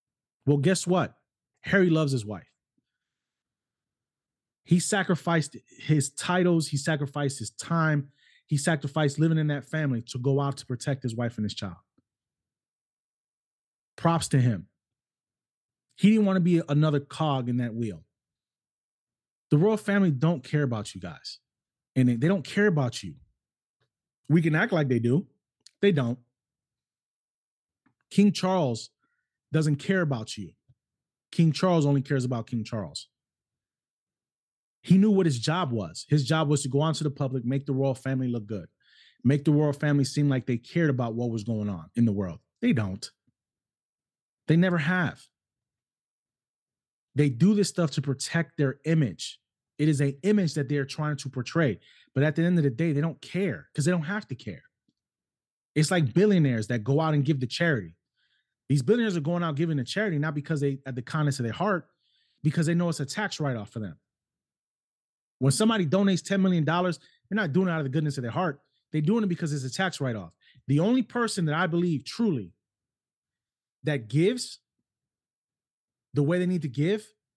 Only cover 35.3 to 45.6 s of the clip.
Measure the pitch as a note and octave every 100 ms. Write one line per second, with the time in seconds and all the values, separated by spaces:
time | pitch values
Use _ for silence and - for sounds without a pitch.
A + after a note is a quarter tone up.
35.3 | B2 C3 E3+ D#3+ A#2 F2 - - D3 B2+
36.3 | D#3+ D3 D3 C#3 C#3 D#3 D3+ D3+ C#3 C3+
37.3 | B2+ A#2+ C#3 C#3 C3 C3+ C3 C3 C3 B2+
38.3 | A#2 G#2 G#2 E2 _ _ _ _ _ B2
39.3 | D3 D3 D3 D3+ C#3+ D3 C#3+ C3+ - C#3+
40.3 | C3 - A#2 - E3+ D#3+ B2+ A#2 A2+ A#2+
41.3 | A2+ G#2 A2 G#2 F2+ D#2+ - A#2 G2+ F#2
42.3 | D#2 _ - A#3+ D3 G2+ F#2+ - _ _
43.3 | _ _ _ _ _ _ _ _ _ _
44.3 | _ - E3 F#3 F3 C#3+ F#3 D3 - -
45.3 | _ _ _